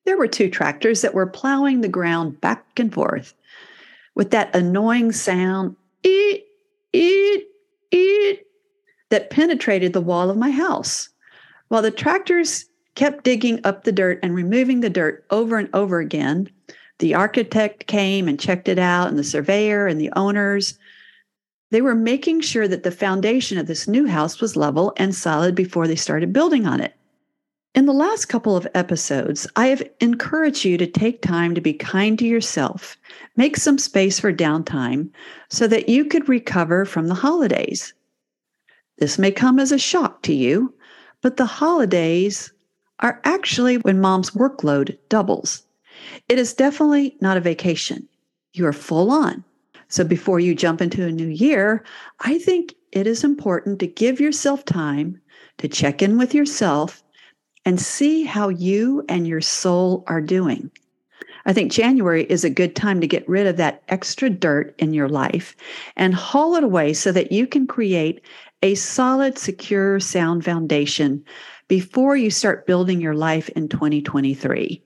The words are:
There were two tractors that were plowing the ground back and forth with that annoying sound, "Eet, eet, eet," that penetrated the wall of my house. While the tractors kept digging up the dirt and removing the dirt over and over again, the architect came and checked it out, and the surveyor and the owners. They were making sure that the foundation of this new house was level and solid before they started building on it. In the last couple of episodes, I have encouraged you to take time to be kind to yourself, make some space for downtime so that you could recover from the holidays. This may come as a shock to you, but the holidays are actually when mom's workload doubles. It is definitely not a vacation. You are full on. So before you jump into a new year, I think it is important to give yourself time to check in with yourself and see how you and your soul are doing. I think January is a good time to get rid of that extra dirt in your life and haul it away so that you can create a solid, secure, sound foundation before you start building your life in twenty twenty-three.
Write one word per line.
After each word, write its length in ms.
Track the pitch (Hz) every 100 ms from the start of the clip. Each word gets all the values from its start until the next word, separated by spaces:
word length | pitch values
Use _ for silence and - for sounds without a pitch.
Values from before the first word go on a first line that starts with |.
There 140 | - 381
were 80 | 269
two 240 | - 196
tractors 500 | - 151 147 226 220
that 140 | 202
were 140 | 190 185
plowing 520 | - 262 277 277 262
the 80 | 214
ground 520 | 185 170 165 165 -
back 260 | 175 226 - -
and 160 | 233
forth 420 | - - - 127 _ _ - - - - - _ -
with 160 | 202
that 220 | 226 -
annoying 580 | 180 180 190 220 240 226
sound, 640 | 220 - 180 185 190 185 - _ _
"Eet, 420 | 370 381 415 392 - _ _ _ _
eet, 540 | - 349 392 403 392 - _ _ _ _
eet," 520 | 349 381 403 403 392 _ _ _ _ _ _ _
that 200 | 214 -
penetrated 600 | - 330 302 240 196 180
the 80 | 180
wall 280 | 170 175 185
of 80 | 202
my 140 | 254
house. 580 | 269 359 - - - - _ _ - - _ _
While 140 | 226
the 100 | 220
tractors 720 | 220 294 370 381 349 330 - - _ _ -
kept 280 | 285 285
digging 360 | 254 240 240 233
up 220 | 196 196
the 80 | -
dirt 260 | 190 185 185
and 100 | 185
removing 460 | 175 175 233 254 254
the 100 | 226
dirt 340 | 180 156 - _
over 260 | 208 233 226
and 120 | 202
over 280 | 190 196 175
again, 500 | 156 151 135 165 196 _ - - - _
the 160 | 165
architect 720 | 160 208 247 220 214 214 208 -
came 400 | 208 196 196 175
and 140 | 143
checked 280 | - 180 185
it 100 | 185
out, 300 | 180 175 180
and 100 | 147
the 60 |
surveyor 600 | 147 147 147 202 214 208 202
and 140 | 156
the 120 | 151 -
owners. 600 | 196 202 202 202 196 - _ - - _ _ _ _ _ _
They 100 | 220
were 140 | 262
making 480 | 226 226 269 339 320
sure 260 | 311 233 208
that 140 | 185
the 80 | 185
foundation 640 | 180 202 190 202 254 - 185
of 100 | 156
this 220 | 160 -
new 180 | 226 285
house 340 | 160 156 -
was 160 | 226 156
level 360 | 147 143 196 -
and 160 | 190
solid 400 | 185 165 151 175
before 320 | 180 185 175 165
they 80 | 160
started 360 | - 151 175
building 340 | 214 330 294 190
on 140 | 131
it. 140 | - - _ _ _ _ _ _ _
In 120 | 262 277
the 80 |
last 320 | 277 339 440 -
couple 280 | 233 226
of 140 | 185 175
episodes, 720 | 185 180 165 - 139 - 147 - -
I 120 | 254
have 140 | 269 - _
encouraged 680 | 240 233 - 311 311 294 196
you 100 | 175
to 100 | 175
take 360 | 175 220 240
time 320 | 190 170 170
to 80 | 170
be 100 | 160
kind 460 | 151 - 190 214 220
to 80 | 233
yourself, 720 | 233 226 - 135 - - - - - - -
make 200 | 277 302
some 220 | 294 277
space 420 | - 202 196 190
for 140 | 208
downtime 720 | 165 160 156 156 139 120 131 160 - - - -
so 180 | - 226
that 220 | 220 -
you 160 | 247
could 240 | 294 330 285
recover 560 | 247 240 185 165 175
from 240 | 196 170 165
the 60 |
holidays. 800 | 180 175 339 226 - - - - - _ _ _ _ _ _ _ _ _ -
This 200 | 147 -
may 120 | 196
come 280 | 196 254 254
as 140 | 269
a 60 | 277
shock 420 | - 359 285 -
to 100 | -
you, 400 | 143 123 175 254 - - - - _
but 160 | 254 254
the 80 | 247
holidays 1080 | - 311 339 254 180 165 170 196 196 - _ _ _ _ -
are 220 | 240 -
actually 540 | 277 381 - - 247 247
when 240 | 196 190
mom's 300 | 190 190 185
workload 640 | 208 262 277 151 143 143 - _
doubles. 540 | 214 185 95 - - _ _ _ - - - -
It 100 | 254
is 140 | 233
definitely 640 | - 269 294 302 285 277 -
not 160 | 190 185
a 20 |
vacation. 680 | 175 165 180 160 - - - _ _ _ _
You 140 | 175 165
are 80 |
full 360 | 143 - 160 196
on. 320 | 294 277 - - _ _ - _
So 160 | -
before 360 | 170 170 - 175
you 140 | 175
jump 260 | 170 175 165
into 260 | - 208 175
a 60 |
new 140 | 165 165
year, 560 | 156 262 269 202 220 - - - _
I 180 | 233 320
think 360 | 349 359 339 - _
it 140 | 190 202
is 180 | 226
important 540 | 294 285 208 175 - 196
to 60 | 175
give 340 | - 233 262
yourself 440 | 294 294 277 277
time 560 | - 180 151 143 160 180 _ - - -
to 100 | 147
check 340 | - 143 143
in 140 | 196 226
with 180 | 247
yourself 680 | 294 285 - 196 147 160 - _ _ _ _ _ _
and 160 | - 180
see 440 | - - 285 320
how 240 | 302 208 202
you 560 | 175 180 202 233 277 285
and 200 | 180 165
your 140 | 160
soul 600 | 160 - 185 180 185 185 -
are 140 | 165
doing. 500 | 156 185 175 - - - _ _ _ _ - -
I 80 | -
think 180 | 190 165
January 540 | - 233 262 180 165
is 180 | - 170
a 80 | 170
good 240 | 135 180
time 260 | - 208 185
to 60 | 165
get 220 | 175 -
rid 180 | 190 202
of 120 | 175
that 240 | 156 - -
extra 420 | 185 - - 269
dirt 440 | 180 170 147 - -
in 160 | 156
your 140 | 156 139
life 460 | 147 135 170 - - - - - -
and 180 | 185
haul 400 | 180 - 277 320
it 100 | 349
away 300 | 269 180 151
so 180 | 156 196
that 180 | 185 -
you 160 | 202 254
can 200 | 294 262
create 560 | - 208 175 156 170 - - - _
a 120 | 190 196
solid, 640 | - - 254 262 269 262
secure, 640 | - 185 - 202 196 196
sound 440 | 190 185 165 170
foundation 800 | 165 170 160 151 147 - 147 143 - - - - _
before 480 | 190 180 254 269 277
you 140 | 220
start 360 | - 208 - -
building 340 | 180 185 180
your 140 | 160
life 340 | 151 160 160 -
in 180 | - 151
twenty 320 | - 151 147
twenty-three. 800 | 147 139 135 135 - - 82 170